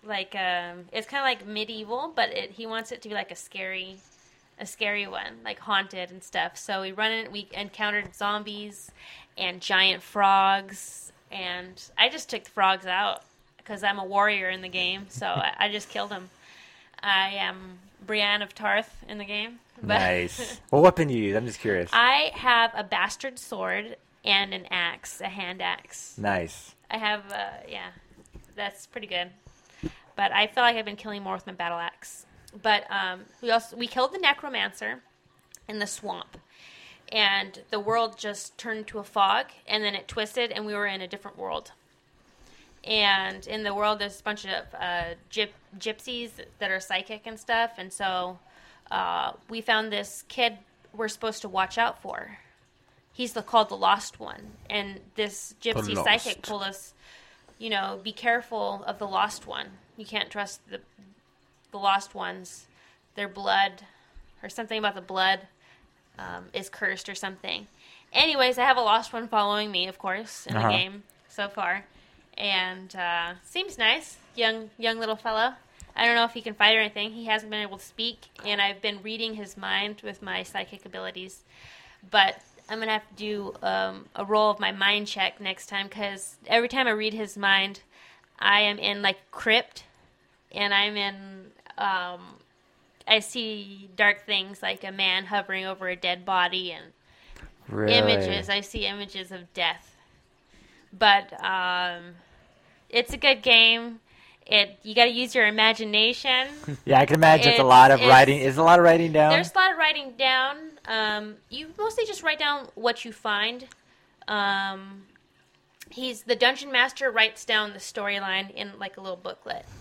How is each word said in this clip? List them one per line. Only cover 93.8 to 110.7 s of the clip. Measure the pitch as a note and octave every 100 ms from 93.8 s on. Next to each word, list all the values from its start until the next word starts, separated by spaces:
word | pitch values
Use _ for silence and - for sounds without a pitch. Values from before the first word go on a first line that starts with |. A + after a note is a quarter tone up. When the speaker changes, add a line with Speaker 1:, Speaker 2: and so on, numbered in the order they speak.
| G3 F#3
Speaker 1:
dark | G#3 G3+ -
things, | G3+ F#3+ G3
like | F#3+ F#3+
a | G3
man | F#3+ F#3+ F#3 F#3+
hovering | G3+ G3 F#3+ F#3+
over | F#3+ F#3
a | F3+
dead | F3+ F3+ F3+
body, | F#3+ F3+ F#3 F3+
and | D#3+ E3+ _ _ _ - - - _ -
Speaker 2:
Really? | G#2 G#2+
Speaker 1:
images. | - G#2+ - - G3 G3
I | G3+
see | G3+ A3+ G3+
images | G3+ G3+ G3 F#3
of | F#3 F3
death. | - E3+ D#3+ - _ _ _ _ _ _ _ - _ _
But, | F#3+ A3 G3+ G3 -
um, | F#3+ F#3+ F3+ F3+ F3+ F3 E3+ F3 _ _ _ _ _ _ _
it's | A#3 A#3+
a | C#4
good | C#4+ B3
game. | A#3 A3+ A3+ A3+ A#3 A3+ _ _ - _ -
It, | G#3+ G3+ G3+
you | G#3+ G#3+
gotta | A#3+
use | A#3 B3 B3+
your | G#3+
imagination. | G#3+ A3 A3 A3 G#3 A3 A#3+ C#4 B3+ C4+ D4 -
Speaker 2:
<laughs> | C#3+ -
Yeah, | C3+
I | C#3
can | D3+
imagine | D#3+ D#3 A#3+
it's | A#3
a |
Speaker 1:
It's, | C3
Speaker 2:
lot | B2+ C3
of | C3+
Speaker 1:
it's, | -
Speaker 2:
writing. | C3 C3+ C#3+
Is | C3+ C3+
a |
lot | E3 F3
of | E3+
writing | E3 E3+
down? | D3+ D3+
Speaker 1:
There's | E3 E4
a | -
lot | F#4
of | E4
writing | D#4 D4+ C#4 A#3
down. | C4 C4 C4 D4 D#4+